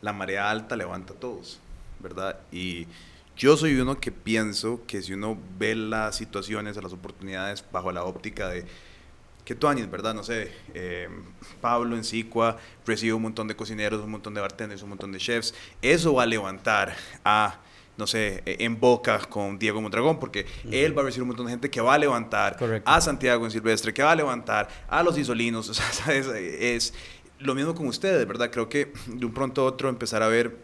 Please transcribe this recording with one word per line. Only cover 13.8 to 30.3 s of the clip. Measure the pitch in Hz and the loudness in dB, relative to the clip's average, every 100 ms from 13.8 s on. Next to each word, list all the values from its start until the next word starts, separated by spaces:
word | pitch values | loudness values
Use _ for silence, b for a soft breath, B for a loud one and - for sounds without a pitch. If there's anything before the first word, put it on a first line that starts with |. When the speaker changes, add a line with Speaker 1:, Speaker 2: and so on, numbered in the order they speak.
| 104 107 | -2 -2
Speaker 1:
un | 107 | -6
montón | 107 104 | -10 -8
de | 104 | -6
bartenders, | 101 - 110 98 | -6 -6 -10 -10
un | 101 | -12
montón | 98 101 | -10 -10
de | 95 | -6
chefs. | 117 117 107 B B B | -2 0 -2 B B B
Eso | 123 165 170 | 4 6 6
va | 131 | 4
a | 117 | 4
levantar | 113 98 95 - 104 98 - B B | 2 -2 -4 2 4 2 -2 B B
a, | - 107 104 - B B B - | 4 6 4 0 B B B -8
no | 107 | -2
sé, | 113 107 92 - | 2 0 -2 -6
eh, | - | -2
en | 117 113 | -2 4
Boca | - 123 - 104 - | 6 6 6 2 0
con | - 101 98 | -6 -4 -2
Diego | 107 104 | -2 0
Mondragón, | 107 98 135 160 | -2 2 2 2
porque | 131 104 95 B | -2 -6 -6 B
Speaker 2:
Ujú. | 120 | -4
Speaker 1:
él | 113 151 - | 0 2 2
va | |
a | 135 | -2
recibir | 120 | -2
un | 123 | -4
montón | 120 123 | -4 -4
de | |
gente | 120 131 | -4 -4
que | - | 0
va | 113 | 4
a | 147 | 6
levantar | 147 123 113 110 101 - | 6 2 0 2 2 0
Speaker 3:
Correcto. | 120 110 101 | -2 0 6
Speaker 1:
a | 160 | 6
Santiago | 165 135 127 120 | 6 2 4 4
en | 113 | 2
Silvestre, | 110 110 107 113 | 0 2 2 2
que | 110 | 2
va | 143 | 4
a | 165 | 6
levantar | 147 120 113 107 104 B B | 4 -2 0 0 0 B B
a | 147 | 2
los | 175 143 | 4 2
isolinos. | 131 117 117 113 104 | 0 0 0 0 -4
<laughs> | |
O | |
sea, | 107 - | -4 -2
¿sabes? | - 147 139 135 | -2 2 2 2
Es | 110 90 71 117 120 113 B B B B - | -4 -4 -2 0 0 -2 B B B B -8
lo | 135 135 | -2 0
mismo | 147 | -2
con | 165 147 | -2 -2
ustedes, | 117 190 175 110 | 0 2 4 2
¿verdad? | 101 120 | 0 0
Creo | 123 110 | 0 0
que | 143 143 - - | 0 -2 -4 -10
de | 120 120 | -4 -4
un | |
pronto | 117 131 131 | -2 -2 2
a | |
otro | 131 131 139 | 2 2 -2
empezar | 123 113 110 | -2 -2 2
a | |
ver | 110 | 4